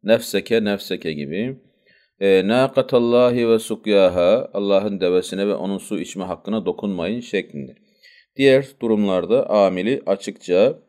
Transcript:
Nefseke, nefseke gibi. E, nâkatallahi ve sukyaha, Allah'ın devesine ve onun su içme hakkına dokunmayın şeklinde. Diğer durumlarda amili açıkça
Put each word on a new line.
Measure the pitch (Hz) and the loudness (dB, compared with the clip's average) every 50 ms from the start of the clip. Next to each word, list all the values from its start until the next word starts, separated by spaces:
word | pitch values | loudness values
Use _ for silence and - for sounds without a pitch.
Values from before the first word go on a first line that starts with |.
| - | 2
Nefseke, | 92 113 117 117 - - 98 95 - 113 113 107 | 0 0 0 0 -4 -6 -6 -2 0 -2 0 0
nefseke | 104 101 98 - - 92 87 - 82 78 | 0 -4 -4 -4 -8 -8 -6 -6 -8 -8
gibi. | 73 71 69 78 95 113 131 139 - _ _ _ _ _ _ _ _ _ _ _ _ | -6 -8 -8 -6 -6 -6 -8 -8 -12 _ _ _ _ _ _ _ _ _ _ _ _
E, | 98 98 95 95 92 | 2 4 4 4 4
nâkatallahi | 101 113 127 131 135 - 135 127 127 135 123 120 120 120 120 123 123 120 123 117 113 | 2 2 2 2 2 0 -2 0 2 2 2 2 4 4 4 4 4 2 0 2 2
ve | 113 110 | 2 0
sukyaha, | 113 - 113 104 _ 107 104 98 95 90 87 90 87 90 107 123 - - - | 0 -4 -10 -8 _ 2 4 4 4 4 4 2 2 4 2 2 0 -4 -8
Allah'ın | 101 101 98 98 95 101 107 101 92 | -6 -2 2 0 2 0 -2 -4 -2
devesine | 90 87 90 90 90 - 92 95 101 | -2 0 0 0 -2 -2 -6 -4 -2
ve | 104 98 | -2 -2
onun | - 87 98 98 | -4 -4 -6 -6
su | 95 - - 107 92 | -8 -8 -8 -8 -8
içme | 90 - - 98 92 | -8 -10 -10 -10 -8
hakkına | 92 87 - _ 95 107 110 90 | -8 -10 -10 _ -6 -6 -4 -4
dokunmayın | 90 87 - - 101 95 87 82 90 113 120 | -6 -6 -6 -6 -8 -6 -4 -6 -6 -6 -8
şeklinde. | 117 - - 98 - - - 73 67 64 - _ _ _ _ _ _ _ _ _ _ _ _ | -10 -6 -6 -6 -6 -6 -12 -14 -14 -14 -18 _ _ _ _ _ _ _ _ _ _ _ _
Diğer | - 135 135 131 135 139 - _ _ | 2 4 4 4 4 2 -2 _ _
durumlarda | - 117 110 104 104 101 92 92 85 87 110 135 - - | -2 0 0 2 2 0 0 -2 0 0 0 0 0 0
amili | 104 104 101 95 92 90 92 110 139 - - | 2 2 4 2 2 0 -2 -2 -4 -4 -2
açıkça | - 98 95 - - 98 - - - 87 92 107 135 160 - _ | -2 -4 -2 -4 -12 -14 -12 -4 0 2 4 4 2 0 -4 _